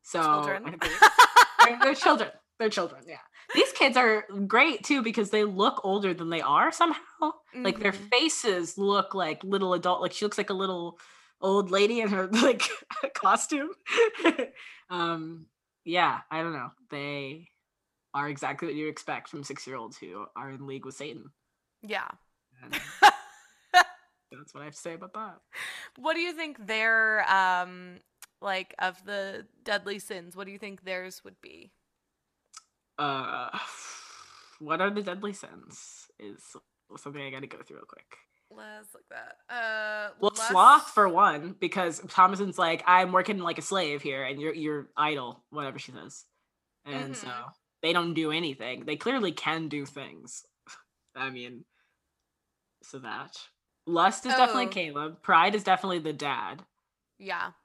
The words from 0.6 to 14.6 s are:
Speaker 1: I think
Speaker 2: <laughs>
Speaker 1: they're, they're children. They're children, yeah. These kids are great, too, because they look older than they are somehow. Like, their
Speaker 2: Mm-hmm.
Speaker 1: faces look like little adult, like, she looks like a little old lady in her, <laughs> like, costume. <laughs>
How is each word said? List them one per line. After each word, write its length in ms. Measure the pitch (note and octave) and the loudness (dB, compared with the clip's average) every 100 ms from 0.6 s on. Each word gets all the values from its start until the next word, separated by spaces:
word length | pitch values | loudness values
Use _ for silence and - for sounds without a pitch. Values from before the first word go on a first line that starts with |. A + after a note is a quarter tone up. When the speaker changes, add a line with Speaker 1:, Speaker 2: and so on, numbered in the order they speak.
| A3+ | -8
Speaker 1:
I 40 | E3+ | -6
think 40 | |
Speaker 2:
<laughs> 840 | - - G#4+ - A#4 A4+ G#4+ - A#3+ | -4 6 6 10 10 10 8 8 6
Speaker 1:
they're, 140 | A#3+ | 8
they're 160 | C4+ C#4 | 2 6
children. 360 | F4+ C#4+ G#3+ - _ _ | 4 4 0 -8 _ _
They're 100 | A3 | -2
children, 340 | G#3 E3+ C3+ C3+ | 0 -4 -8 -18
yeah. 120 | D3 - - - | -20 -20 -20 -2
These 180 | B4+ C5+ | 2 2
kids 220 | - C#4+ B3 | 4 4 6
are 260 | A#3+ G#3+ G#3 G3 G3 | 4 2 -2 -6 2
great, 360 | A3 D#4 B3 | 4 4 2
too, 180 | - C#4 | 0 0
because 260 | A3+ A3 G3+ | 0 -2 0
they 140 | G#3+ | 0
look 380 | G#3 F#3 A3+ C4+ G3 | 0 2 2 2 -2
older 280 | G3 G3 | 0 0
than 160 | E3 E3 | -2 -4
they 120 | E3 | -2
are 300 | - D3+ C4+ | 2 4 2
somehow. 640 | - E4+ - - - D#4 - _ B3 | 2 2 0 -8 -4 -4 -4 _ -4
Like, 160 | B3 G3 | -4 0
their 140 | G3+ | -2
Speaker 2:
Mm-hmm. 140 | G3 - | -2 0
Speaker 1:
faces 680 | B3 D#4 - A3+ F3+ E3+ - | 2 2 0 0 0 -2 -2
look 360 | G3+ G3+ G3 | 2 2 0
like 300 | G3 E3 D3+ | -2 -4 -4
little 300 | F#3+ G3 F#3 F3+ | -2 0 2 2
adult, 260 | F3+ F3+ | 2 0
like, 120 | F3+ | -2
she 120 | - G#3 | -4 -4
looks 120 | G#3+ | -4
like 100 | G3 | -4
a 40 | F#3+ | -2
little 440 | F#3+ F3+ E3+ - - - _ _ | -4 -4 -8 -12 -20 -20 _ _
old 280 | F#3+ G3 F#3+ | 2 2 4
lady 300 | F#3+ G#3 A#3 | 4 4 4
in 80 | A3 | 0
her, 180 | G3 F#3 | -2 0
<laughs> 40 | |
like, 320 | A3 C4+ G#3+ - - - D#5+ - | 4 4 4 -2 -6 -12 -8 -6
costume. 560 | - F#3+ C#4 - D4 D#4 - - - A4+ - | 0 2 2 0 -4 -6 -10 -4 2 2 4
<laughs> 300 | E4+ - A#3+ - | 2 2 -8 -10